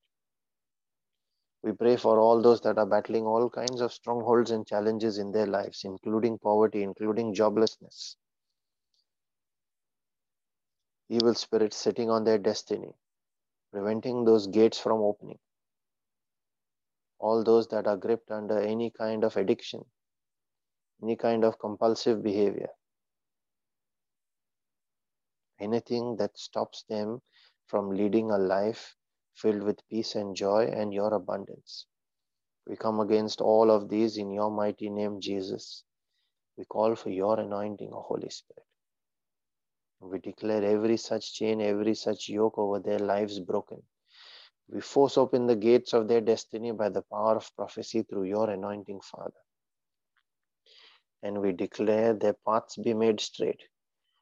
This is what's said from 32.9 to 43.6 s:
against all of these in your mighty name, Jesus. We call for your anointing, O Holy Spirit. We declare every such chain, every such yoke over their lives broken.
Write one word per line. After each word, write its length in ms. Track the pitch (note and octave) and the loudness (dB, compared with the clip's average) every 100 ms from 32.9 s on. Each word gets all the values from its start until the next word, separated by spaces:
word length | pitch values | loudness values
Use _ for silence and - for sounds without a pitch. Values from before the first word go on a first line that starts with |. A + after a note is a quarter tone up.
| G#2+ | 0
against 400 | G#2 G#2+ G#2+ - | 2 2 0 0
all 300 | G#2+ G#2+ A2+ | 4 6 6
of 180 | A2 G#2 | 4 2
these 280 | G#2+ A2+ G#2+ | 0 0 -2
in 140 | G2+ | -6
your 200 | G2+ G#2+ | -2 -2
mighty 380 | G#2+ G#2 G2+ G#2+ | -2 -4 -4 -6
name, 320 | G#2 G#2 G2+ | -4 -6 -6
Jesus. 600 | G2 G2+ F#2+ G#2+ - - _ _ _ _ _ _ _ - | -6 -6 -6 -8 -12 -20 _ _ _ _ _ _ _ -18
We 80 | |
call 300 | - G#2+ A2 | -8 0 0
for 160 | A2+ A2 | 0 -4
your 300 | F#2+ G2 A2 | -2 0 0
anointing, 500 | G2+ G2+ G#2+ G2+ G#2+ | -2 -4 -6 -8 -12
O 80 | G#2+ | -12
Holy 300 | - G#2 - | -8 -6 -8
Spirit. 340 | - - - _ _ _ _ _ _ _ _ _ _ _ _ _ _ | -14 -20 -20 _ _ _ _ _ _ _ _ _ _ _ _ _ _
We 200 | F#2 F#2 | -12 -10
declare 420 | - - G#2+ G#2+ | -10 -8 -4 0
every 340 | G2+ G#2+ A2+ A2+ | 2 2 2 0
such 380 | - A2 - | 0 -6 -6
chain, 260 | - A2 A2 | -4 -2 0
every 360 | G#2 G2+ G#2+ G#2+ | 0 0 0 -2
such 320 | - G2+ - | -2 -6 -4
yoke 280 | G#2 A2 - | 0 0 0
over 220 | G2+ G2+ | -2 -2
their 220 | G#2+ G#2 | -2 -2
lives 400 | G2+ G2+ G#2 G2+ | 0 0 -2 -6
broken. 420 | F2+ G#2 | -4 -4